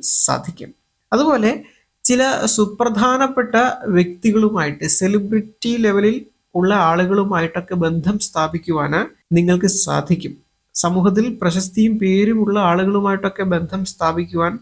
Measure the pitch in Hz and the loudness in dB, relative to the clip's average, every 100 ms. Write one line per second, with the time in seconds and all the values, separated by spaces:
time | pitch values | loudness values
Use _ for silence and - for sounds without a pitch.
0 | - - - 131 - - - - _ _ | -4 0 0 -2 -6 -14 -16 -20 _ _
1 | _ 226 311 254 214 302 - _ _ _ | _ 0 2 2 0 -2 -8 _ _ _
2 | - 247 262 - 226 - 208 - 240 208 | 0 2 2 0 0 0 0 0 -2 2
3 | 254 262 269 262 233 233 254 - 214 180 | 2 2 0 -2 0 2 0 -2 0 2
4 | 175 - 226 214 214 202 147 147 156 - | 2 0 0 2 2 0 -4 -4 -2 0
5 | 190 208 202 220 214 - 240 240 214 196 | 2 0 0 -2 -4 -6 -4 0 2 2
6 | 208 240 - _ _ 175 185 196 165 170 | 2 0 -6 _ _ 0 2 2 2 2
7 | 185 202 196 175 165 180 180 180 165 165 | 2 0 0 -2 -2 -4 -4 -2 0 0
8 | 165 208 - 160 156 165 170 156 143 156 | -2 -2 -2 -2 -4 -4 -4 -2 -2 -2
9 | 247 - - 170 175 180 196 - - 143 | -4 -10 0 2 2 2 2 2 0 0
10 | 147 170 143 - _ _ _ - 175 185 | 0 -2 -4 -14 _ _ _ -4 -2 2
11 | 190 196 240 - 180 180 190 214 220 214 | 2 2 0 -2 -2 -2 -2 0 0 2
12 | 190 190 208 220 202 208 180 175 190 202 | 2 2 2 2 0 0 2 2 0 0
13 | 196 196 196 - 190 170 165 190 190 - | 0 -2 -4 -4 -2 -2 -2 -6 -8 -4
14 | 165 170 175 170 170 - | -2 -2 -4 -2 -4 -4